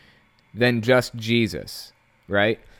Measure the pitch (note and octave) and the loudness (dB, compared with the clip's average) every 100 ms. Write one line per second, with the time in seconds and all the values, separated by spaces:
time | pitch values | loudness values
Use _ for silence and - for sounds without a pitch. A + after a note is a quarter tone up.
0 | _ _ _ _ _ G#2+ B2 A#2+ A2 B2+ | _ _ _ _ _ -2 0 2 2 2
1 | - A#2+ A2 A#2 G#2+ D#2+ G1+ - - _ | 2 -4 0 0 0 -4 -12 -16 -18 _
2 | _ _ - G2+ G#2+ A2+ - - | _ _ -4 0 0 0 -8 -20